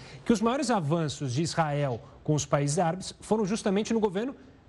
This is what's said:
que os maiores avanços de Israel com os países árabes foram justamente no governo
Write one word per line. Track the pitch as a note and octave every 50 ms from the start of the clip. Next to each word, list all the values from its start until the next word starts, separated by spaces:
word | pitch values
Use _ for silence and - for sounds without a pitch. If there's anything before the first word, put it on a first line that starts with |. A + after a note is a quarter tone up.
| - - - - -
que | - A#3
os | G3
maiores | G#3 A3+ A#3+ C#4+ D#4 A3+
avanços | A#3+ G#3 D#3+ C#3 E3 E3+ E3 D3 - - D3 C3+ A#2
de | C3+ E3+
Israel | D3+ - - D#3+ D3+ D3 C#3+ C#3+ C#3 B2 A2+ - - - - -
com | - D3+
os | D3 C3
países | - - D3 C#3+ C#3+ D3 E3+
árabes | F3+ E3 E3+ F#3 F#3+ - - -
foram | - - G#3 A3 A3
justamente | E3+ G#3+ - - G#3+ F#3+ G3+ A3 - A3+
no | A3+
governo | G3+ G#3+ E3 G3 A3+ C4+ C4+ - - - - - -